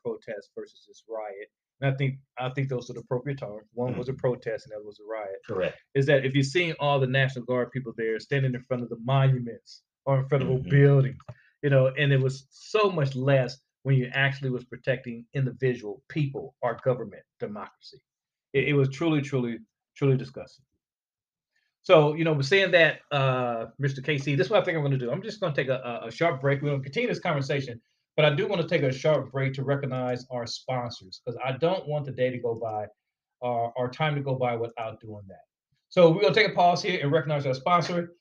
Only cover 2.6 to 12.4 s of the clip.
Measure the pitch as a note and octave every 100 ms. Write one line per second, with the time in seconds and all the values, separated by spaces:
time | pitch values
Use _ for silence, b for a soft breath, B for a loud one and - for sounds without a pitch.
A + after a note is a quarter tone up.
2.6 | C3+ B2 A#2+ A2+ - B2+ C#3+ C#3 G#2+ G#2+
3.6 | - A2+ B2+ B2 B2 - C3 A#2+ A#2 G#2+
4.6 | - G#2+ G#2 G#2 G#2+ A2 G2+ F#2+ - G2
5.6 | E2+ - _ C#3 C#3 C#3 C3 C#3 C3+ F3+
6.6 | E3+ D#3 C#3+ C#3+ B2+ C3+ C3 B2+ A#2 B2
7.6 | A#2+ C3 A#2+ A2+ A2+ A2 - C#3 C3 A#2+
8.6 | - B2 A#2 A#2 A#2 C3+ C3+ B2+ A#2+ G#2+
9.6 | - - _ _ C3+ C3+ C3+ C#3+ B2+ B2+
10.6 | - C#3 C#3+ C#3 C3+ - - B B B
11.6 | D3 C#3 C3 C3+ C#3+ C3+ C3 -